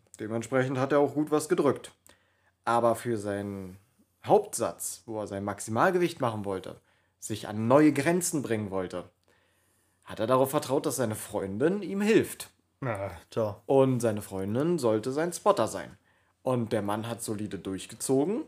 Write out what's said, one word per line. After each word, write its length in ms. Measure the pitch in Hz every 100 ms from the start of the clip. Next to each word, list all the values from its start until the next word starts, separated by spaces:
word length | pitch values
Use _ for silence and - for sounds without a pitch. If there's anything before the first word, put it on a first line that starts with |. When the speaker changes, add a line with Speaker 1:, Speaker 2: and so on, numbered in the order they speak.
| _ -
Speaker 1:
Dementsprechend 600 | 107 113 113 131 127 131
hat 120 | 135
er 80 | 147
auch 140 | 143
gut 160 | 139 147
was 200 | 151 147
gedrückt. 420 | 175 143 - - - _ _ _ _ _ _ -
Aber 300 | 117 117 113
für 220 | 120 110
seinen 600 | 101 101 101 98 95 95 _ _ _ _ 120
Hauptsatz, 800 | 202 - - 101 - - - -
wo 140 | 107
er 80 | 98
sein 160 | 98
Maximalgewicht 760 | 101 98 - 113 170 180 175 175
machen 240 | 127 107 98
wollte, 320 | 95 - - _ _ _ _
sich 280 | - 107 -
an 200 | 107 113
neue 260 | 139 151
Grenzen 480 | 139 139 175 170 156
bringen 300 | 113 110 104
wollte, 320 | 95 90 90 85 _ _ _ _ _ _ _ _ _
hat 160 | - 92
er 60 | 110
darauf 240 | 131 131
vertraut, 380 | 151 - 139 156
dass 80 | 123
seine 200 | 113 107
Freundin 680 | - 101 95 101 151 202
ihm 180 | 185 196
hilft. 480 | 208 202 - - - _ _ _
Speaker 2:
Na, 300 | 131 104 98 85 -
toll. 260 | - 107 101 -
Speaker 1:
Und 320 | 135 131 123
seine 240 | 117 104
Freundin 560 | 98 95 95 113 160 175
sollte 320 | 120 110 120
sein 200 | 139 170
Spotter 360 | 170 208 - 107
sein. 300 | 92 78 - _ _ _ _
Und 320 | 127 123 110
der 80 | 110
Mann 260 | 101 107 113
hat 140 | 113
solide 380 | - 104 104 95
durchgezogen 840 | 95 92 - - - 135 151 233